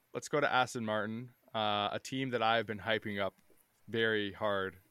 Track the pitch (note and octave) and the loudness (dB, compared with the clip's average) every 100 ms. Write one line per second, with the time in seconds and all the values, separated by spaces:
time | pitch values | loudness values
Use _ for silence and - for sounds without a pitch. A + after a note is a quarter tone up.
0 | _ B2+ - D3+ C#3+ B2 B2 B2 A2 G#2+ | _ -10 -2 0 4 4 2 0 -2 -2
1 | G#2 A2+ B2+ - _ A2+ G#2+ G#2 G2+ A2 | -2 -6 -10 -18 _ -2 0 2 0 -2
2 | - C3 C3+ A#2+ A2 A#2 G#2+ G#2 G#2 A2 | -6 -4 -2 2 4 4 0 -4 0 0
3 | A2 G2+ F#2+ - _ _ _ _ - A2+ | -2 -2 -4 -4 _ _ _ _ -4 0
4 | A2+ A2 G2+ F#2 A2 G2 F#2+ F#2 _ | 2 2 0 -2 0 0 -2 -6 _